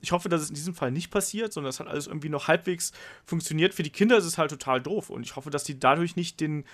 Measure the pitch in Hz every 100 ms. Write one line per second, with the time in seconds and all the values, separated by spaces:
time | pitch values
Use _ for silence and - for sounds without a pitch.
0 | - 175 175 170 151 151 165 175 131 143
1 | - 208 190 208 220 180 139 131 - 147
2 | 143 160 151 147 - 165 180 175 - -
3 | - - - 170 165 156 156 - 151 -
4 | 208 226 170 170 151 147 - 127 139 202
5 | - - 120 - 151 143 - 131 131 151
6 | 170 175 170 - 156 151 -